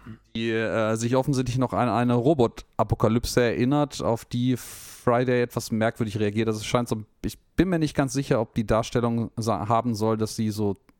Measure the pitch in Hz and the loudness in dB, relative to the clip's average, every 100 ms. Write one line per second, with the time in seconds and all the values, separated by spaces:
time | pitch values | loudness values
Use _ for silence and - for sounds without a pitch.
0 | - 110 _ 113 113 110 107 107 110 110 | -20 -20 _ -6 -2 -2 0 0 0 0
1 | 117 131 139 127 123 123 123 95 123 107 | 0 0 0 -2 -2 -2 0 0 0 2
2 | 120 123 131 151 113 - - - 110 - | 2 2 2 4 2 0 -10 -4 -2 2
3 | 107 117 - 127 120 80 123 147 143 - | 2 2 0 2 2 2 2 2 0 -2
4 | 95 117 - 123 127 120 - - - - | -2 -2 -4 -2 0 -2 -6 -18 -18 -2
5 | 123 120 127 123 120 117 - 110 113 - | 2 2 2 0 0 -4 -4 0 0 0
6 | 110 107 104 107 110 107 107 123 120 113 | -4 -2 -2 0 -2 -2 0 0 0 -4
7 | 104 _ 107 - _ - 185 165 151 - | -8 _ -10 -10 _ 0 2 2 0 0
8 | 135 135 135 123 113 120 104 110 - 123 | -2 -2 0 0 0 -2 0 0 0 0
9 | 117 117 113 - 110 92 101 117 120 104 | 0 0 -4 -4 -2 -2 2 0 0 0
10 | 110 110 110 - 110 104 104 95 _ | 0 0 -2 -2 -4 0 -2 -4 _